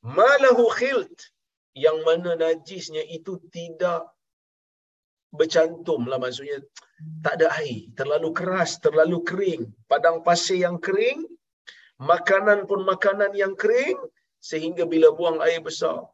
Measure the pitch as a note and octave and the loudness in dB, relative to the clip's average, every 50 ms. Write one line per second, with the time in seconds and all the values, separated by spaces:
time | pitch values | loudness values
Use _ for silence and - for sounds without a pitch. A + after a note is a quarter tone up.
0 | _ A#2 - - G#3 C4 C#4+ C#4 C4+ C4 A#3+ A#3 A#3+ A3 - - A#3+ C4+ C#4 A#3+ | _ -6 2 4 4 6 6 6 6 6 6 6 4 2 2 0 -2 0 -2 -2
1 | - - - _ - _ _ _ _ _ _ _ _ _ _ C3 C#3 D#3 D#3 D#3+ | -4 -4 -12 _ -20 _ _ _ _ _ _ _ _ _ _ 2 2 2 2 2
2 | D#3 D#3+ E3 E3+ F3 F3 E3+ E3 E3 E3 E3 D#3+ _ - F#3+ F3+ - - D#3 D#3 | 2 0 0 0 0 -4 -2 -2 0 0 0 -2 _ -16 -14 -14 -14 -10 -10 -10
3 | D3+ - E3 E3 E3 G3 F#3 E3+ _ - _ E3+ E3+ E3+ D#3+ D#3+ F3+ F3 E3+ E3 | -10 -10 -12 -14 -12 -12 -14 -14 _ -18 _ -16 -14 -14 -8 -4 -2 -2 -2 -4
4 | - - _ _ _ _ _ _ _ _ _ _ _ _ _ _ _ _ _ _ | -6 -10 _ _ _ _ _ _ _ _ _ _ _ _ _ _ _ _ _ _
5 | _ _ _ _ _ _ - D3 D#3+ D#3+ D#3+ E3+ D#3+ E3 E3+ E3 - F3 D#3+ C3 | _ _ _ _ _ _ -4 -4 -4 0 2 0 0 0 -2 -8 -6 -4 -4 -4
6 | A#2+ B2 C3+ B2+ B2 B2+ B2 B2+ C#3 C#3+ C#3+ C#3 C#3 _ _ - _ _ _ _ | -2 -4 -4 -4 -4 -6 -8 -10 -10 -10 -10 -12 -12 _ _ -20 _ _ _ _
7 | D#3 D#3+ - - - D3 - - D#3+ D#3+ - - - C#3 A#2+ G#2+ - - - - | -18 -16 -16 -6 -6 -6 0 2 2 2 2 0 -6 -6 -8 -10 -12 -16 -10 -8
8 | C3+ C#3+ D3 D#3 D#3+ D#3+ E3 - E3+ F#3 F#3 F#3+ E3+ E3 - - - D#3 D3+ D#3 | -4 -2 -2 -2 -2 -2 -4 -4 -4 -2 0 0 0 -2 -2 0 0 2 4 4
9 | D#3 E3 F3 E3+ - - E3+ F#3+ G3+ F#3 E3 - A#2 A2+ - _ _ _ C#3+ D3+ | 4 4 2 -4 -4 -4 -4 -2 -2 -2 -2 -4 -8 -12 -12 _ _ _ -2 2
10 | D#3+ E3+ E3+ E3 E3 F3 F3 E3+ - - F#3+ F3+ F3+ F3 F3 E3+ - F#3+ F#3+ G3+ | 4 2 2 2 2 2 2 2 2 -2 0 0 0 -2 -2 -4 -4 -2 0 0
11 | A3 B3 C#4 C#4+ D#4+ E4+ - _ _ _ _ _ _ - - - _ _ _ _ | 0 0 -2 -4 -10 -12 -14 _ _ _ _ _ _ -20 -20 -20 _ _ _ _
12 | C3 D3 E3+ E3+ F3 - F#3+ G3 G3+ G#3+ G#3 G3+ F#3+ - G3+ F#3+ F#3+ F#3+ F#3+ F#3+ | 2 2 2 2 4 2 2 2 4 4 2 2 2 -2 -2 -2 0 -2 -2 0
13 | - G3+ G3 G#3 G#3 G3+ G3+ G3+ G3 G3 G3 F#3+ - G#3+ A#3 B3 C#4 D#4 - C#5 | 0 0 2 2 -2 -2 0 -2 -2 -2 -2 -2 0 0 2 2 0 -2 -4 -6
14 | C5+ A#4 _ _ _ _ _ _ _ - - D#3+ D#3 E3 F3 E3+ E3+ E3 E3 D#3+ | -8 -16 _ _ _ _ _ _ _ -8 -8 -6 -6 -6 -4 -4 -4 -2 2 6
15 | D#3+ D#3 D3+ E3 F3 E3+ D#3+ D#3+ D3+ E3 E3+ E3 D#3+ D#3+ - - E3+ D#3+ - - | 6 6 6 4 -2 -2 0 2 0 0 0 0 -6 -10 -8 -4 -4 -4 -4 -4
16 | - - | -10 -14